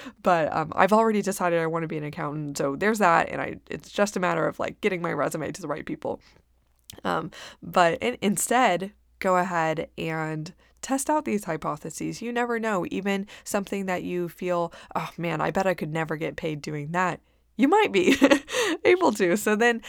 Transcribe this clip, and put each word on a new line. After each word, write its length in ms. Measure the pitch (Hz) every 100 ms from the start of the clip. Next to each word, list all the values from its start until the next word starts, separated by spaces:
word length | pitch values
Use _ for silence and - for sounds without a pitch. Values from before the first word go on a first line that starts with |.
| 254 -
But, 280 | 196 170 147
um, 180 | - 156 -
"I've 180 | 185
already 280 | 214 226 214
decided 380 | 196 196 180 170
I 80 | 165
wanna 200 | 165 160
be 100 | 160
an 60 |
accountant, 540 | 147 160 147 156 147 143
so 180 | 143 139
there's 240 | 202 220
that, 300 | 185 165 -
and 120 | -
I, 160 | - - -
it's 220 | - -
just 240 | - 202 196
a 40 |
matter 280 | 175 170 160
of, 120 | -
like, 200 | - 165
getting 200 | 208 180
my 120 | 170
resume 380 | 156 143 160 147
to 100 | -
the 60 | 160
right 180 | 151 -
people." 360 | 156 120 - _ _ _ _ _ _ - -
Um, 280 | 190 165 165 - - -
but 400 | - 185 170 165
in-, 160 | 240 -
instead, 720 | 196 190 - 240 240 175 196 _ _ -
go 180 | 190 185
ahead 520 | 185 170 160 156 147 -
and 560 | 160 160 156 156 160 - _ _
test 280 | - 269 -
out 160 | 302 285
these 180 | 208
hypotheses. 800 | 185 156 156 147 160 - 160 160
You 100 | 233
never 280 | 240 240 226
know, 260 | 220 196 -
even 380 | 196 196 196 202 -
something 420 | - 208 190 202 190
that 160 | 180
you 260 | 180 175 170
feel, 440 | - 180 175 170 - - -
"Oh 140 | 160 -
man, 240 | 170 160
I 100 | 156
bet 160 | 165 190
I 60 |
could 180 | 175 160
never 240 | 160 160 156
get 220 | 156 143
paid 240 | - 151
doing 320 | 156 151 147
that." 260 | 175 180 - _ _ _ -
You 100 | 269
might 240 | 415 415
be 240 | 196 - 269 269 277 -
<laughs> 340 | 508 427 320 -
able 260 | 359 330
to. 240 | 214 180 196
So 180 | 214
then 280 | 214 240 233